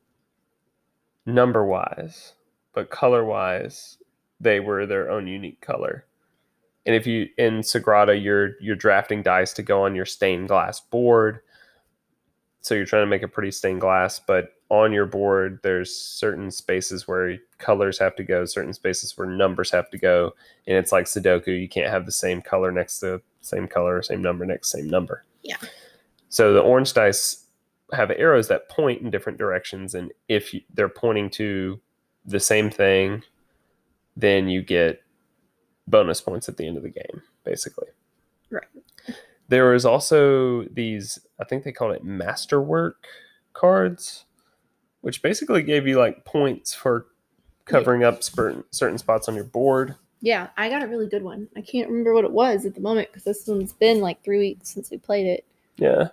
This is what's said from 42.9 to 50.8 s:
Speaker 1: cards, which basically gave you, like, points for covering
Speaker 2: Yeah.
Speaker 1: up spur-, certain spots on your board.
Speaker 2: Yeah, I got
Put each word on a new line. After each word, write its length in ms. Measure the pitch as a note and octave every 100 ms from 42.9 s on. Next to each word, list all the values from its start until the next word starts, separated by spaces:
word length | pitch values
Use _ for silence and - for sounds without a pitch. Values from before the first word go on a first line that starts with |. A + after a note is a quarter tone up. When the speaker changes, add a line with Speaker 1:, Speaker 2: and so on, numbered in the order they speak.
| - - - _ _ _
Speaker 1:
cards, 720 | - F3+ F#3+ F#3 F3 - - _ _ _ _ _ _ _ _
which 220 | - -
basically 400 | D3 G#3+ D4+ G#3
gave 240 | D3 D3 C3+
you, 100 | C3
like, 280 | A#2 - -
points 500 | D3+ C#3+ A#2+ - -
for 320 | C3+ A#2 - _ _ _ _ _ -
covering 360 | D3+ A#2 A#2+
Speaker 2:
Yeah. 80 | A#2+
Speaker 1:
up 120 | A#2
spur-, 400 | - - A2 B1 -
certain 300 | - C3+ G#2+
spots 280 | - A2+ -
on 60 |
your 120 | A2 G#2
board. 500 | A#2 C3+ C3 C3 C#3 _ _
Speaker 2:
Yeah, 280 | A3 A3 F3+ -
I 120 | G#3+
got 140 | C#4